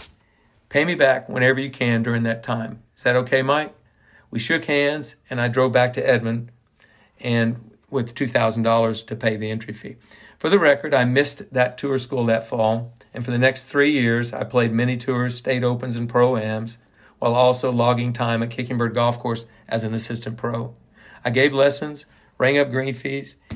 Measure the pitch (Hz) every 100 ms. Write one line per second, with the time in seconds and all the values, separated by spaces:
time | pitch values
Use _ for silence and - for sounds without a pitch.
0 | - _ _ _ _ _ _ 143 165 170
1 | 135 127 - 123 127 135 135 - 120 117
2 | 117 117 117 113 - 117 113 - _ _
3 | 127 127 120 135 135 147 151 - _ _
4 | _ _ - 117 - 160 160 143 143 151
5 | 147 - - 123 120 123 131 123 123 -
6 | 135 120 117 117 120 _ _ _ _ _
7 | _ _ 123 117 113 120 - _ - 135
8 | 120 - 131 120 113 117 113 117 113 110
9 | - 107 113 107 107 110 - - - -
10 | _ - - - 160 196 156 143 151 139
11 | 123 135 143 - - 123 123 - 139 131
12 | - 127 117 113 - 120 110 117 120 -
13 | _ - 120 120 131 - - 143 143 143
14 | 117 117 117 - - 123 117 113 123 120
15 | - 123 123 120 135 127 123 123 127 117
16 | 117 123 123 117 107 110 113 - _ _
17 | _ - 120 120 127 123 131 120 120 120
18 | 123 120 117 113 117 - 120 120 117 117
19 | 120 120 120 113 - _ - 113 110 113
20 | - 117 - 117 120 117 117 - _ _
21 | - - 123 123 147 139 143 139 151 147
22 | - _ _ - 127 143 139 131 135 120
23 | 139 139 135 - -